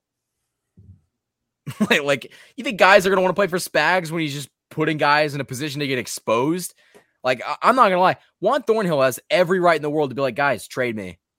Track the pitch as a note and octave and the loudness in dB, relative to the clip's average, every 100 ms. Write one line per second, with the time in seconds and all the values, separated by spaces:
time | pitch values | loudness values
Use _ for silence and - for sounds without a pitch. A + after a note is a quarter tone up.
0 | _ _ _ _ _ _ _ _ - - | _ _ _ _ _ _ _ _ -20 -20
1 | _ _ _ _ _ _ - - G#3+ F3 | _ _ _ _ _ _ -12 -4 0 0
2 | C#3+ C#3+ - - - - B3+ F#3+ F#3 G3 | 0 -2 -4 -20 -20 -10 -6 4 8 8
3 | F#3 F#3+ F#3 F3+ F#3+ F3 - D#3+ D#3 F#3 | 6 2 2 0 -2 -2 -2 0 2 0
4 | D#3+ E3 D#3 C#3+ C3 _ _ D#3 D#3 D3+ | -2 -4 -6 -6 -12 _ _ -4 -2 0
5 | D3 D3 D3+ C#3+ B2 B2 D3+ C#3 C#3 B2+ | 2 2 2 -4 -8 -8 -8 -6 -4 -4
6 | G#2 - - A2+ C#3+ F3+ F3 _ _ - | -6 -8 -2 0 0 -4 -8 _ _ -20
7 | _ _ B2+ B2 G#2 - F#3+ B3+ G#3+ F3+ | _ _ -4 -4 -6 -2 0 2 2 2
8 | F#3 C3+ _ _ F#3+ C#4+ - A3 F3+ D3 | 0 -2 _ _ -2 -2 -2 -2 0 0
9 | C3 B2 - D#3+ E3+ F#3+ F3 D#3+ D3 D3+ | 0 0 -2 0 0 2 2 0 -2 -2
10 | C#3+ B2 C3+ B2 C#3+ A#2 - C#3 B2 A2 | -2 -2 -4 -2 -2 -2 -6 -6 -4 -4
11 | F#2 F2 _ | -10 -14 _